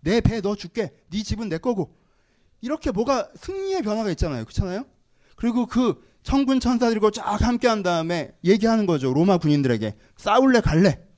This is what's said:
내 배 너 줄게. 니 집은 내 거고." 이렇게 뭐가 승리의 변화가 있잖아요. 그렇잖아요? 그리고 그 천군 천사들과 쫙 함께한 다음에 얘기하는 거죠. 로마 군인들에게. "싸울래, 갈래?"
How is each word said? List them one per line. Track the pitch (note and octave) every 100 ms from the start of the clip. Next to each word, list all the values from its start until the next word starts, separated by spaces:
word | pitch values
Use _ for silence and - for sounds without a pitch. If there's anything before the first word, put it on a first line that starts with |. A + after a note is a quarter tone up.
내 | D3 A3+
배 | A3 A3+
너 | G3 G#3
줄게. | F3 - F3+ _ _
니 | G3
집은 | G#3+ G3+ A3
내 | D#3+
거고." | B3+ G#3+ D#3 _ _ _ _ _ _ _
이렇게 | A#3 D#4 D4
뭐가 | F#3+ A#3+ C#4 - -
승리의 | - G4 F#4+ F#4+
변화가 | G#3+ G#3+ G#3+
있잖아요. | E3 E3+ B2+ A2
그렇잖아요? | - G3 F#3 C4+ _ _ _ _ _
그리고 | A#3 A#3+ A#3+
그 | A#3 B3 - _ _
천군 | - C4+ C4+ C4+
천사들과 | A#3+ B3 A#3+ A3 G#3
쫙 | G#3+ - G#3
함께한 | A3+ A#3+ B3 A3
다음에 | F#3 E3+ E3 F3 - -
얘기하는 | E3+ G#3 A3+ A3+ G3+
거죠. | D#3 C3
로마 | C3 F3+ F3+
군인들에게. | D#3 D3 C3 A#2 A2 - _ _
"싸울래, | - A3 C4+ B3
갈래?" | - D#3 F#3+ - -